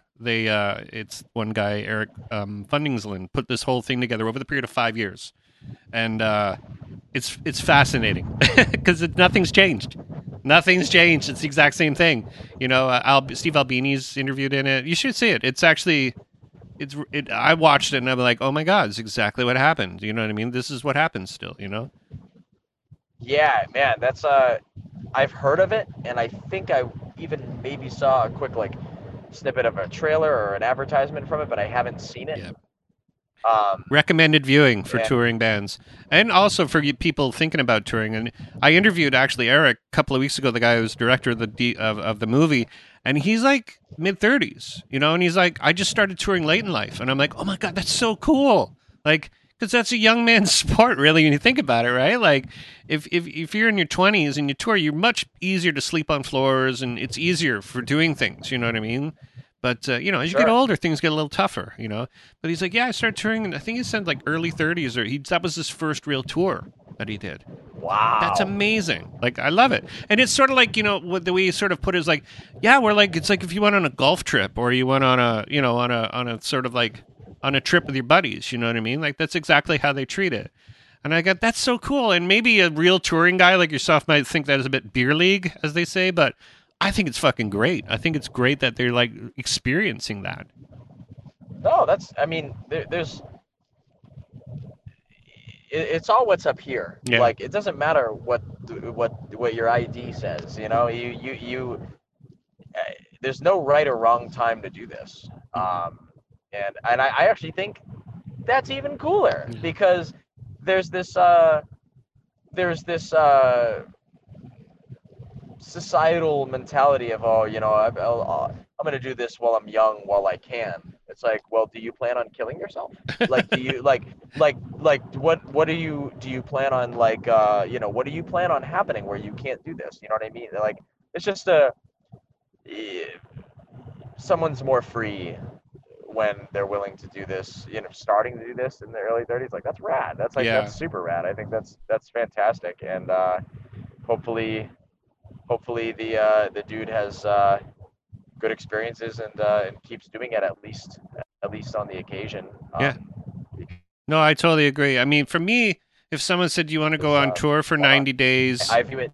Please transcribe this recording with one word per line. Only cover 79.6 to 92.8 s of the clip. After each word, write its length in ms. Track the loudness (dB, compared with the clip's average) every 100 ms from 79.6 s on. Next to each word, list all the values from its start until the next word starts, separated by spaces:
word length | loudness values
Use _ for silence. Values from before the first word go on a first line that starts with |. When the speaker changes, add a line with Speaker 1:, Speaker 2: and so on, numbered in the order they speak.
| 4 0
Speaker 1:
how 160 | 0
they 120 | -2 -4
treat 280 | -4 -2
it. 180 | -4 -8 _ -20 -20 _ _
And 100 | -2
I 80 | 0
got, 160 | 0 0
"That's 160 | 0 0
so 180 | 0 -2
cool." 320 | -2 0 2
And 160 | 2 4
maybe 320 | 2 4 4
a 80 | 4
real 300 | 4 4 4
touring 380 | 2 4 4 6
guy 180 | 6 6
like 160 | 2
yourself 360 | 0 2 2 4
might 180 | 2 2
think 180 | -2 2
that 120 | 0
is 60 | 0
a 20 |
bit 200 | -4 -2
beer 200 | 0 2 2
league, 360 | 2 2 -2 -6
as 100 | -6
they 120 | -4 -2
say, 260 | 0 0
but 240 | 2 0 0 -16 _ _ -2
I 120 | 0
think 160 | 0 -2
it's 100 | 0
fucking 320 | 0 2 -2
great. 360 | 0 0 0 -4
I 80 | -4
think 180 | -2 -2
it's 120 | -4
great 320 | 0 0 2
that 160 | -2 0
they're, 160 | 0
like, 200 | 2 0 -4 -16 -10
experiencing 840 | -6 -4 -2 0 -2 -4 -8 -8
that. 240 | -8 -10 -14 -20 -20 -20 -20 -20 -20 -20 -20 _ -20 -4
Speaker 2:
No, 220 | 2 2 4
that's, 240 | 0 -2 -4
I 80 | -4
mean, 260 | -4 -8 -12 -8
there, 160 | -8